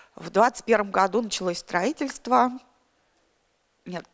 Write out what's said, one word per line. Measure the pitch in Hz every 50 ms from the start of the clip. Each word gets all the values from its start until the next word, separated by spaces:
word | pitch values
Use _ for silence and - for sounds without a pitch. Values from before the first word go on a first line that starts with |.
| - _ _
в | - 165 175
двадцать | - 190 226 254 - - -
первом | 220 226 208 208 202
году | 190 190 196 190 185 240
началось | 233 202 - - 185 180 175 -
строительство. | - - - 170 185 262 311 - 294 269 - - - 233 254 240 247 254 247 254 - _ _ _ _ _ _ _ _ _ _ _ _ _ _ _ _ _ _ _ _ _ _ _ _
Нет, | 185 180 165 - _